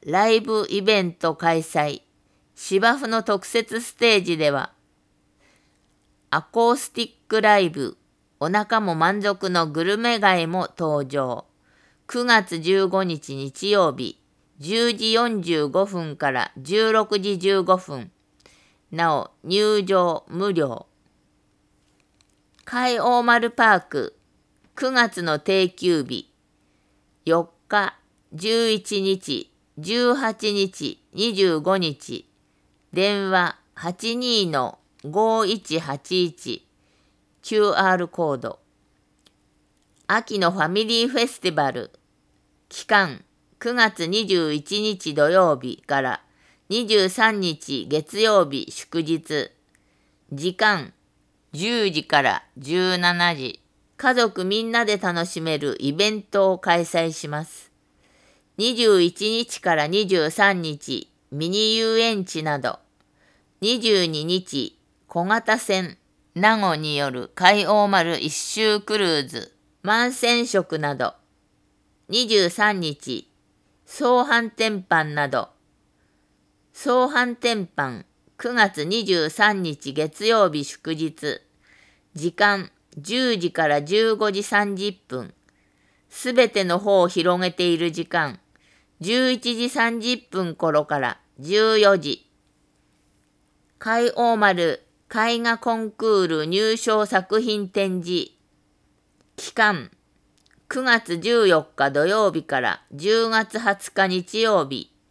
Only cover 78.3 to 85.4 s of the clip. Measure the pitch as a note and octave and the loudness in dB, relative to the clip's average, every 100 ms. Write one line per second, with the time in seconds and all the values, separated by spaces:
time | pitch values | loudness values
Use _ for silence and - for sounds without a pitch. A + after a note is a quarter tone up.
78.3 | - A#3 B3 G3+ - D3+ A3+ F#3+ F3 D3+ | -10 -4 2 2 0 -4 -4 0 0 0
79.3 | - G#3 G3+ E3+ C#3+ C#3 C#3+ D3+ - G#3+ | 2 2 2 -4 -6 -8 -4 -6 -2 2
80.3 | A3+ F#3 D3+ C#3 - D#3 D#3 D#3+ D#3+ D3 | 4 2 0 -8 -10 -8 -6 -6 -6 -8
81.3 | G2+ _ _ _ _ _ _ _ D#3 E3 | -8 _ _ _ _ _ _ _ -8 -8
82.3 | - G#3 G3 - _ _ - C#3 B3 B3+ | 2 2 2 -6 _ _ -18 -4 -2 0
83.3 | G#3+ E3+ E3 D#3 D3 D3 G#3 A3+ G#3+ G#3+ | 0 -2 0 2 0 0 0 2 0 0
84.3 | G3 G3+ G#3 G3+ F#3+ G#3 F#3 _ B2+ A#2+ | -2 0 0 0 -4 -6 -8 _ -12 -12
85.3 | _ | _